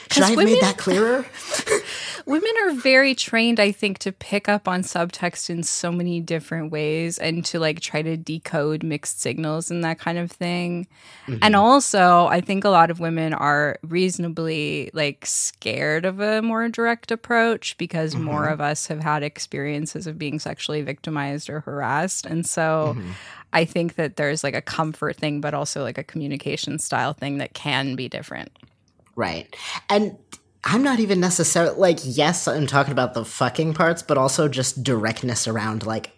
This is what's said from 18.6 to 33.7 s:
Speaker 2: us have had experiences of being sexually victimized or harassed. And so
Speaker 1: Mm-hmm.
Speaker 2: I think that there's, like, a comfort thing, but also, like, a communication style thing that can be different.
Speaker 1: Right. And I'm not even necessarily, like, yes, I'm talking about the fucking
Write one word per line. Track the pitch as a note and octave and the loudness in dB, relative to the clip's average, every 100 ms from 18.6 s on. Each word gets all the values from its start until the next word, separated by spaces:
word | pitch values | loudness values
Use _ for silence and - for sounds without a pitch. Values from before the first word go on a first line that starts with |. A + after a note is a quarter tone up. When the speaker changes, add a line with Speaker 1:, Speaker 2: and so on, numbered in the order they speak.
Speaker 2:
us | D3 D#3 - | -2 -4 -6
have | D3+ | -4
had | D#3 D3+ | -2 -2
experiences | D3 - - C#3+ C#3+ D3 D#3 - F3+ | -2 -8 -10 -6 -4 -4 -6 -8 -10
of | D#3 | -8
being | D3 D3+ | -6 -6
sexually | - D#3 - D3+ | -6 -8 -6 -4
victimized | C#3 C#3+ - D3+ C#3 C#3+ - | -4 -8 -6 -4 -4 -6 -8
or | D3+ | -10
harassed. | - C#3+ A#2+ C#3 F#3 - - | -8 -6 -2 0 -2 -4 -4
And | D#3+ E3 | -4 -2
so | - D#3+ D#3+ D#3 A#2+ | 0 0 2 0 -2
Speaker 1:
Mm-hmm. | F2+ F#2+ - - - | -6 -12 -16 -20 -2
Speaker 2:
I | E3 E3 | 0 2
think | F3 E3+ - | 0 -2 -2
that | D3+ - | -4 -2
there's, | D3 C#3+ C#3 | -2 -2 -2
like, | - | -4
a | |
comfort | - - D#3 D3+ D3+ - | -4 -4 -4 -2 -6 -4
thing, | D3+ D3 | -4 -4
but | D3 | -4
also, | D3 D3 - | -4 -4 -4
like, | B2 B2+ | -6 -6
a | C3+ | -10
communication | E3 C#3+ C#3 C#3+ C#3+ - D#3 | -8 -6 -6 -6 -6 -6 -6
style | - B2+ B2+ | -4 -2 -2
thing | D#3+ C#3+ C#3 | -4 -6 -6
that | C3 | -8
can | - D3 C3+ C#3 C3 | -8 -2 -2 -2 -4
be | B2 | -8
different. | - - B1+ - _ - _ _ _ _ - | -10 -12 -12 -14 _ -20 _ _ _ _ -6
Speaker 1:
Right. | G2 E2 - - - - - | -4 -4 -10 -14 -12 -10 0
And | G#3 G#3+ - _ - _ _ - | 2 2 -4 _ -20 _ _ 0
I'm | G#3+ | 2
not | C#4 B3 | 4 2
even | G#3+ F#3+ | 2 4
necessarily, | F3+ F3 D#3 E3+ E3 D3 | 4 2 2 4 2 4
like, | F#3 E3+ | 4 4
yes, | C3 B2 D3+ F3 - | 0 2 2 2 -2
I'm | D3 C#3 | 0 2
talking | C#3 C#3 | 2 2
about | C3 B2 | 2 0
the | A#2+ A2 | -2 -6
fucking | - B2+ A#2 D#3+ | 0 0 2 -2